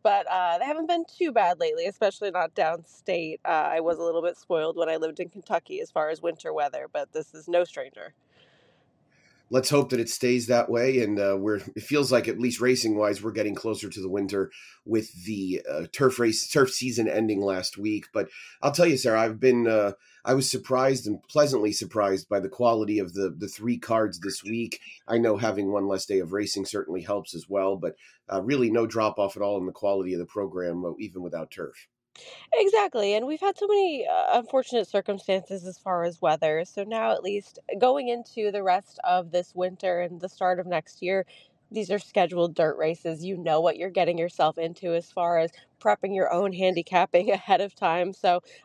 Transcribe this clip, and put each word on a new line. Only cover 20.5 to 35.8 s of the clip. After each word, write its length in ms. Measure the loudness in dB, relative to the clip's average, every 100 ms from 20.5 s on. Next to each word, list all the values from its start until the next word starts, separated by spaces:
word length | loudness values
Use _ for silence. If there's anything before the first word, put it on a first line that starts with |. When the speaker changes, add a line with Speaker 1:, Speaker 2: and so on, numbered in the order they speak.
| -4 0 2 2 0 -4
Speaker 2:
and 160 | -8
pleasantly 480 | -2 2 4 4 0
surprised 580 | -2 -4 0 2 2 0
by 100 | -2
the 80 | -2
quality 520 | 0 2 2 2 -2
of 160 | -2 -4
the, 180 | -4 -4
the 120 | -10
three 320 | -6 -4 -4
cards 400 | 0 0 0 -4
this 240 | -10 -8
week. 380 | -6 -6 -6 -10 -16 -16 -2
I 100 | 2
know 200 | 2 2
having 340 | -2 -2 -2
one 160 | 0 -2
less 180 | -4 -2
day 140 | -2
of 120 | 0
racing 340 | -4 -4 -6 -6
certainly 360 | -6 -6 -8
helps 320 | -6 -6 -6
as 160 | -14 -6
well, 260 | -2 0 -2
but, 200 | -6 -8 -18 _ -6
uh, 120 | -4
really 260 | 0 2 2
no 160 | 2 0
drop-off 500 | 0 0 0 -2 -2
at 60 |
all 160 | -4 -2
in 80 | -4
the 60 |
quality 420 | -4 -2 0 -2
of 60 | -4
the 80 | -6
program, 580 | -6 -6 -4 -4 -4 -6
uh, 60 | -8
even 240 | -10 -10
without 260 | -10 -8 -10
turf. 380 | -12 -12 -14 -20 _ _ -20 -20 -20 -2
Speaker 1:
Exactly, 600 | 0 4 2 2 0 0
and 120 | 0 -2
we've 140 | -2
had 180 | -2 0
so 80 | 2
many, 400 | 2 2 0 -2
uh, 340 | 0 2 0
unfortunate 500 | 2 -2 0 -2 0
circumstances 760 | -2 -2 -4 -2 -2 -4 -12 -12
as 120 |
far 260 | -10